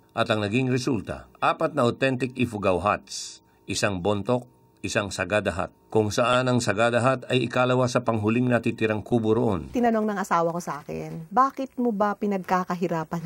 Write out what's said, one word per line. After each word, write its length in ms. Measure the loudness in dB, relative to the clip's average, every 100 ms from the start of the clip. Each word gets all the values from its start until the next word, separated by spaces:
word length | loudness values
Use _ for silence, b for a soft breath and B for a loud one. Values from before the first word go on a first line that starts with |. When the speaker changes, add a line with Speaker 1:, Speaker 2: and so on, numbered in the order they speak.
| _
Speaker 1:
at 160 | -4 0
ang 160 | 0
naging 240 | 0 0 0
resulta, 560 | 0 0 -2 -4 -10 -12 -2
apat 320 | -2 0 -2
na 160 | 2 0
authentic 480 | 2 0 0 -4 -2
Ifugao 400 | -2 0 0 2
huts, 640 | 2 0 -4 -14 -14 -16 b b
isang 400 | -8 -2 -2 0
bontok, 400 | 0 0 0 -2 -2 _ _ _
isang 320 | -4 -2 -2
Sagada 400 | -4 -2 0 0
hut, 160 | -2 -6 -10 _
kung 160 | 0 2
saan 400 | 2 2 2 2
ang 80 | 2
Sagada 400 | 2 2 2 4
hut 240 | 2 0 0
ay 160 | -2 0
ikalawa 400 | 0 2 2 2
sa 160 | 0
panghuling 480 | 0 0 2 2 2
natitirang 480 | 2 0 0 0 -2
kubo 320 | 0 0 2
roon. 400 | 2 2 0 -2
Speaker 2:
Tinanong 400 | 0 2 2 0
ng 80 | -4
asawa 320 | 0 2 2
ko 80 | -2
sa 240 | -6 -10
akin, 480 | -10 -10 -8 -10 -2
"Bakit 480 | 2 2 0 -8 -4
mo 160 | -2
ba 240 | 0 0 0
pinagkakahirapan 1040 | -2 -2 0 0 0 -2 -2 -2 -4 -6